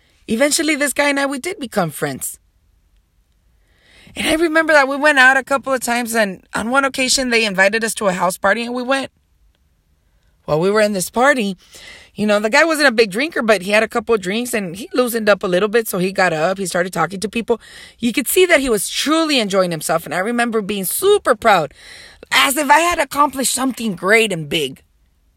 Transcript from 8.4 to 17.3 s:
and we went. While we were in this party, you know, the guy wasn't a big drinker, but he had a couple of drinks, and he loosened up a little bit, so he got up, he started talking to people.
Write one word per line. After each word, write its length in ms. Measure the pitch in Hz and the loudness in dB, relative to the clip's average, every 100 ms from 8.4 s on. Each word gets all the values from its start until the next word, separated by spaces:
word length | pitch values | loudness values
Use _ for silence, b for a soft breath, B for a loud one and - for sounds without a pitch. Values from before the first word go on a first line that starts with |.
| 196 208 | 0 0
and 100 | 233 | -2
we 80 | 247 | -6
went. 280 | 247 269 254 _ _ _ _ _ _ _ _ _ _ _ _ _ | -2 -2 -4 _ _ _ _ _ _ _ _ _ _ _ _ _
While 160 | - 151 | -2 0
we 120 | 185 | 2
were 80 | 214 | 2
in 120 | 208 | 2
this 160 | 202 175 | 0 -4
party, 480 | 226 269 269 202 180 B B B B B - | 2 2 2 -2 -6 B B B B B -4
you 100 | 214 | 0
know, 140 | 208 | 0
the 100 | 220 | 2
guy 140 | 277 | 2
wasn't 240 | 330 302 285 | 2 2 2
a 40 | |
big 200 | 226 226 | 2 0
drinker, 300 | 190 311 311 | -2 -4 -2
but 200 | 226 202 | 0 0
he 80 | 185 | 2
had 140 | 208 | 0
a 40 | 220 | 0
couple 240 | 240 220 | -2 -2
of 80 | 226 | -2
drinks, 320 | 180 214 247 | -2 -6 -4
and 220 | 226 185 | -6 -6
he 160 | 190 302 | -10 -4
loosened 360 | 269 247 226 214 | -2 -2 0 0
up 160 | 196 | 0
a 20 | 202 | 0
little 220 | 175 208 | 0 2
bit, 180 | 233 220 | 0 -2
so 120 | 190 | -2
he 120 | 185 | -2
got 220 | 196 185 | 0 0
up, 260 | 156 165 190 | 2 0 -2
he 80 | 180 | -4
started 260 | 185 185 | -4 -4
talking 280 | 180 165 190 | -2 -4 -4
to 80 | |
people. 320 | 196 | -6